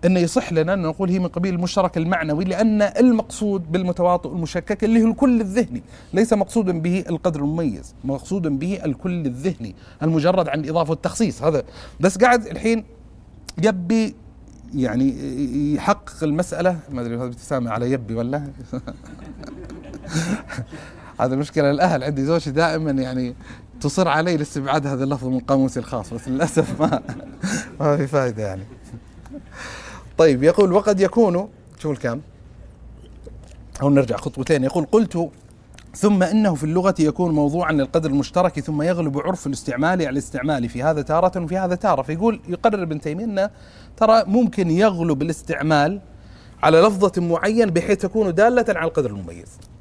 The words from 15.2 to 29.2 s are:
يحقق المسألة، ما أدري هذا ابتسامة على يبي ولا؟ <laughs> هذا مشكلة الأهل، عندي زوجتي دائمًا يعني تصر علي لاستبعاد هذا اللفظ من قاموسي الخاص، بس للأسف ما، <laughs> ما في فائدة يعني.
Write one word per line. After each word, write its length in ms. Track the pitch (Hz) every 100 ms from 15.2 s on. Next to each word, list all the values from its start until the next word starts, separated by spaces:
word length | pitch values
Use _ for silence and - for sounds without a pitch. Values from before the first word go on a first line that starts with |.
| 139 127 139 131 147 147
يحقق 480 | 131 208 - -
المسألة، 560 | 156 151 180 151 175 175 147
ما 100 | 135
أدري 140 | 120 117
هذا 100 | 127
ابتسامة 460 | 120 - 135 120
على 200 | 110 120
يبي 240 | 135 110 113
ولا؟ 280 | 117 143 143
<laughs> 40 | 135 123 123 - - - - - - - - - - - - - 165 170 220 - - 117 - - - - -
هذا 140 | 127 131
مشكلة 360 | 147 - 143
الأهل، 320 | 143 180 156
عندي 220 | 131 147 135
زوجتي 260 | 170 151
دائمًا 400 | 139 165 160 160
يعني 440 | 135 127 127 123 123 - - - -
تصر 260 | 147 160 180
علي 300 | 147 165 165
لاستبعاد 500 | 147 151 139 151 139
هذا 160 | 135
اللفظ 240 | 135 139 127
من 120 | 127
قاموسي 400 | - 139 135 127
الخاص، 340 | 117 120 101
بس 140 | 117 135
للأسف 540 | 131 165 - 156 -
ما، 200 | - 139 - - - -
<laughs> 400 | 190 214 - -
ما 180 | 160 147
في 100 | 139
فائدة 360 | 143 127 107
يعني. 200 | 104 92 104 - - 117 - -